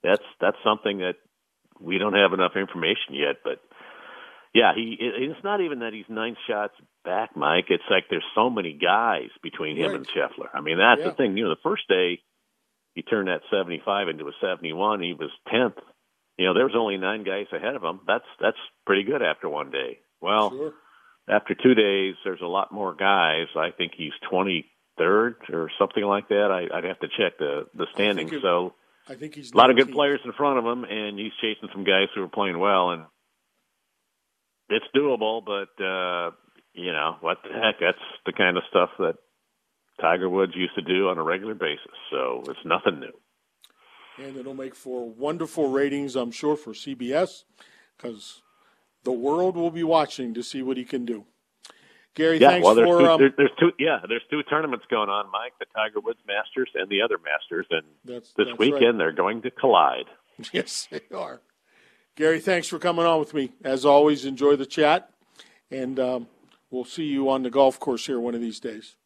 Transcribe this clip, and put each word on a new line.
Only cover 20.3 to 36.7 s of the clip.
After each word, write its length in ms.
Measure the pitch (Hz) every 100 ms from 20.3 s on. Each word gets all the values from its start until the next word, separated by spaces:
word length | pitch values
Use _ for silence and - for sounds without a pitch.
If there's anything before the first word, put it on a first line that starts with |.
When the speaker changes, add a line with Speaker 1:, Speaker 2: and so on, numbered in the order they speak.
| 107 107
Speaker 2:
Sure. 240 | 127 156 - _ _ _ _ -
Speaker 1:
after 260 | 104 - 104
two 200 | 131 113
days, 400 | 104 98 95 90 98
there's 160 | 90
a 40 | 90
lot 280 | 95 95
more 200 | 101 95
guys. 540 | 78 95 98 82 78 82 80
I 160 | 82
think 220 | - 85 -
he's 160 | 78 - -
twenty-third 1080 | 92 95 85 - _ _ - 82 104 117 - -
or 200 | 82 80 -
something 240 | 98 -
like 240 | 101 101 -
that. 220 | 101 104
I, 260 | 92 87 87
I'd 60 |
have 160 | 87 92
to 80 | 78
check 300 | - 95 -
the, 280 | 76 71 78
the 100 | -
Speaker 2:
I 20 | -
think 100 | -
Speaker 1:
standings. 380 | 104 95 80
Speaker 2:
it, 80 | 139
Speaker 1:
So 320 | 95 87 90 _ _ _ -
Speaker 2:
I 80 | 131
think 200 | 151 151
he's 180 | 127
Speaker 1:
a 40 | 120
lot 120 | 127
of 80 | 127
good 100 | 135
Speaker 2:
nineteenth. 80 | 135
Speaker 1:
players 240 | 143 143 123
in 80 |
front 260 | - 143 131
of 60 | 117
him, 180 | 123
and 340 | 113 107 104 101
he's 120 | 107 -
chasing 280 | 113 107 101
some 140 | 98 98
guys 220 | 95 98
who 100 | 107
are 40 | 92
playing 320 | - 101 85
well, 320 | 98 98 90
and 120 | 85 78 _ _ _ _ _ _ _ _ _ _ _ _ _ _ _ _
it's 180 | 107 - 135
doable, 500 | 147 120 110 113 107
but, 360 | 101 98 -
uh, 500 | 95 95 90 87 85 82 _ _ _